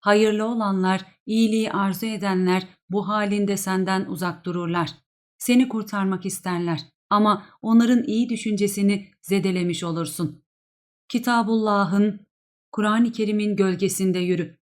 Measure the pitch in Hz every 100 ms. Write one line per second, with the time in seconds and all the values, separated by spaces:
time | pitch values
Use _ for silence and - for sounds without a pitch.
0 | 202 208 214 214 220 233 208 190 185 185
1 | - _ - 220 220 220 220 196 196 180
2 | 226 214 202 185 185 180 185 _ _ 190
3 | 196 214 208 208 202 196 190 190 185 190
4 | - 160 180 165 180 175 170 175 165 -
5 | _ _ _ _ - 247 254 220 214 202
6 | 196 190 190 - 190 175 175 160 - _
7 | _ 208 214 214 - _ 214 226 233 247
8 | - 214 240 220 220 208 202 202 202 202
9 | - _ - 196 190 180 175 165 175 165
10 | 160 - 160 - _ _ _ _ _ _
11 | _ 247 247 240 214 226 214 202 185 196
12 | 208 202 _ _ _ _ _ - 214 220
13 | 233 226 214 214 208 196 190 180 190 -
14 | 190 180 180 175 165 -